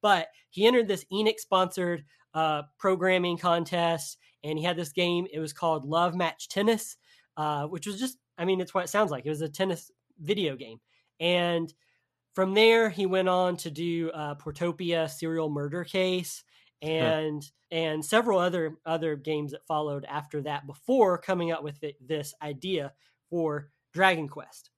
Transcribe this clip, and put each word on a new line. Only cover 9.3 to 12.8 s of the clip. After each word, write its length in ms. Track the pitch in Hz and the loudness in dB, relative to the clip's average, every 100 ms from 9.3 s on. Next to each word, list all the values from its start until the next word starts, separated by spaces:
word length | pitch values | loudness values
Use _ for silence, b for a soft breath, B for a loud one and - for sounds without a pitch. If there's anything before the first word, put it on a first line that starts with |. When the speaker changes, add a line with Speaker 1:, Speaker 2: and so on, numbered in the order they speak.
| 151 | -4
Speaker 1:
a 80 | 156 | -6
tennis 420 | 147 190 170 - _ _ _ | -2 -2 -2 -8 _ _ _
video 360 | 151 208 170 131 | -4 0 0 -4
game. 240 | 120 113 _ _ _ _ | -12 -18 _ _ _ _
And 540 | 170 180 175 170 165 _ _ _ _ _ _ | 0 2 2 0 -2 _ _ _ _ _ _
from 200 | - 190 | -2 2
there, 360 | 196 220 226 | 6 8 8